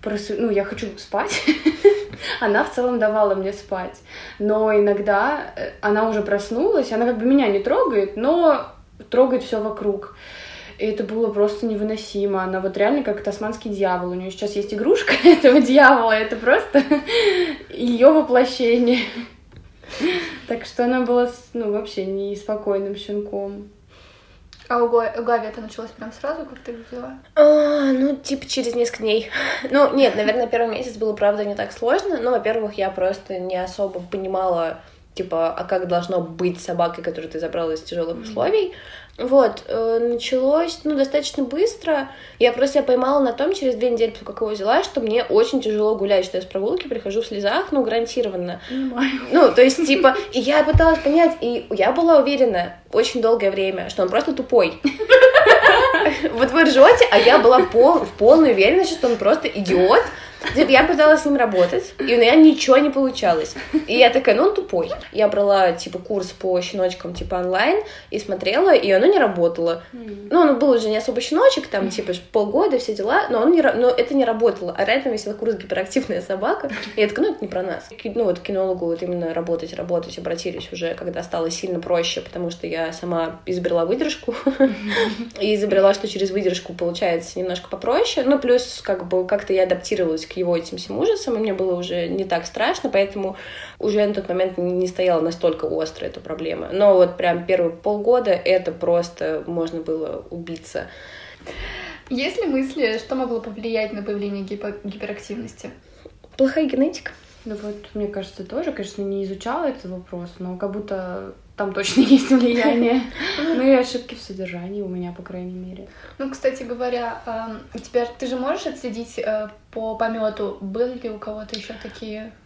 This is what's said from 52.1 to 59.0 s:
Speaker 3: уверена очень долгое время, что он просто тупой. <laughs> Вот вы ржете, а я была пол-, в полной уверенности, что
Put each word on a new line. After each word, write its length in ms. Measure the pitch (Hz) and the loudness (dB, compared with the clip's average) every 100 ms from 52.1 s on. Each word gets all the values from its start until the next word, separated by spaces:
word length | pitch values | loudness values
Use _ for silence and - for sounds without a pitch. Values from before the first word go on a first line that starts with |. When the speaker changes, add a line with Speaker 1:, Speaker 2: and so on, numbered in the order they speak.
| 311 | 6
Speaker 3:
уверена 540 | 254 285 247 185 175 - _ | 4 2 2 2 -4 -8 _
очень 300 | 214 254 254 | 0 0 0
долгое 300 | 220 226 196 | 2 2 0
время, 360 | 196 190 185 175 | 0 -4 -4 -8
что 140 | - | -4
он 60 | 185 | 0
просто 240 | - 294 | 0 -2
тупой. 480 | 269 247 240 170 - | -4 2 2 2 0
<laughs> 1500 | 285 - 440 523 508 539 - - - 466 523 523 392 285 302 | -4 -2 6 10 10 8 6 6 6 4 4 2 0 0 -4
Вот 180 | 226 247 | 0 2
вы 120 | 269 311 | 4 4
ржете, 400 | 262 302 480 494 | 8 8 10 6
а 60 | 202 | 6
я 220 | 240 294 | 6 6
была 200 | 220 254 | 8 6
пол-, 380 | 359 226 262 339 185 | 6 6 6 6 0
в 60 | |
полной 400 | - 214 302 302 | 2 6 8 8
уверенности, 420 | 202 196 339 359 | 6 4 4 2
что 140 | 339 | 0